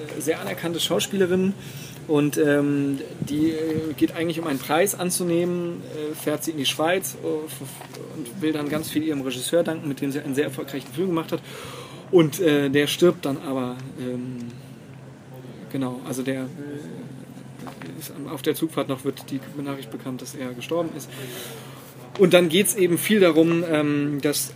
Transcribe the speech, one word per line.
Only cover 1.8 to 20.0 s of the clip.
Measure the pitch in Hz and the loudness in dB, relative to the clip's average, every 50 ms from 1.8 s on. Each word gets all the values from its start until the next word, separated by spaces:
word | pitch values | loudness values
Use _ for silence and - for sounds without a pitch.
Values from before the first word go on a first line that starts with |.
| - - - - - | -12 -14 -14 -10 -2
und, | - 156 147 147 147 143 | 2 4 6 6 4 4
ähm, | 160 156 147 143 143 143 143 143 143 143 139 139 135 - - - - | 4 6 6 6 6 4 4 2 2 2 0 0 -2 -4 -8 -8 -8
die, | - - 143 151 156 160 | -4 -2 2 2 4 4
äh, | 160 156 160 160 156 160 156 - - | 2 2 0 0 0 0 0 -2 0
geht | - 165 156 - | 2 2 2 2
eigentlich, | 170 165 170 156 160 | 0 -2 -2 -2 -2
um | 165 | -2
einen | 160 139 127 | -2 -2 -2
Preis | - - 147 165 190 202 - - | 0 2 4 4 4 4 2 0
anzunehmen, | 180 180 175 - 180 175 170 170 175 180 175 175 175 170 175 185 - - - | -2 0 0 0 2 2 4 4 4 2 0 0 -2 -4 -6 -6 -10 -10 -8
äh, | 156 151 151 156 | -6 -6 -6 -6
fährt | - - 151 151 147 - | -4 -2 -2 -2 -2 -2
sie | 165 | -4
in | 160 151 | -2 0
die | 131 | 0
Schweiz, | - - - 156 165 180 190 185 - - - | 0 2 2 2 2 2 2 0 -4 -8 -6
äh, | - 165 160 156 156 | -4 -2 -2 -2 -4
f-, | 160 - 139 | -6 -10 -10
f-, | 139 131 - - - - - - - 131 131 | -12 -12 -12 -14 -16 -14 -14 -14 -12 -12 -10
und | 156 135 - - 196 | -10 -10 -8 -6 -2
will | 156 156 | 0 0
dann | 151 151 147 143 | 0 0 -2 -2
ganz | 151 156 156 - | -2 -2 -2 -2
viel | - 151 156 | -2 0 0
ihrem | 156 151 139 | 0 0 0
Regisseur | 131 131 123 127 127 - 165 170 | -2 -2 -4 -4 -2 2 2 2
danken, | 170 165 160 160 - 143 | 4 2 0 -4 -2 -4
mit | 135 - | -4 -2
dem | 147 139 | -2 -2
sie | 131 147 | -2 -2
einen | 143 147 131 | -2 -2 0
sehr | 135 151 | 0 0
erfolgreichen | 160 131 135 160 - - 139 - - | 0 -2 -6 -8 -6 -6 -8 -8 -8
Film | 127 151 185 190 | -4 -2 -2 0
gemacht | 170 160 160 - | 0 -2 -2 -2
hat. | 170 156 - - - - - - - - - - - - - - | -4 -6 -6 -8 -14 -14 -12 -12 -12 -12 -14 -14 -14 -14 -4 6
Und, | - 175 160 147 127 - | 8 8 8 8 4 2
äh, | 190 156 147 143 143 139 | 4 4 6 6 4 4
der | 131 147 147 139 | 4 4 4 4
stirbt | - - 170 180 170 175 - | 4 6 6 6 6 4 -2
dann | 143 139 156 | -4 -4 -2
aber, | - 139 135 135 127 123 123 127 131 135 - - | -4 -4 -2 -2 -2 -4 -4 -8 -10 -12 -10 -8
ähm, | 127 127 123 123 123 127 127 120 120 120 117 - - - - - - - - - - - - - - - - - - - - - 98 - | -6 -6 -4 -4 -6 -6 -8 -8 -10 -10 -12 -14 -16 -16 -18 -18 -18 -18 -18 -18 -18 -18 -18 -18 -18 -18 -16 -16 -16 -14 -14 -14 -14 -8
genau, | - 135 131 127 123 127 - | -4 -4 -2 -2 -4 -6 -8
also | 160 127 127 | -6 -4 -4
der, | 127 131 131 131 | -2 -2 -2 -4
äh, | 131 131 - 143 143 143 143 143 156 165 175 - 123 - - - - - - - - - - - - - - - - - 131 127 | -4 -8 -8 -10 -10 -10 -10 -10 -10 -12 -12 -12 -12 -12 -14 -14 -16 -16 -16 -16 -16 -16 -16 -14 -14 -14 -12 -12 -12 -12 -12 -12
ist | - - - | -12 -12 -12
am, | 160 139 156 | -10 -10 -8
auf | 165 135 | -8 -4
der | - 156 143 | 0 0 0
Zugfahrt | - 165 160 - 151 131 131 | 0 -2 -2 -2 -2 -2 -2
noch, | 135 131 - | -4 -4 -4
wird | 139 135 - - - | -6 -6 -6 -8 -8
die | 147 131 127 - 139 143 | -8 -8 -8 -8 -10 -8
Nachricht | 139 143 139 135 135 139 | -6 -6 -6 -8 -8 -10
bekannt, | 120 113 | -12 -10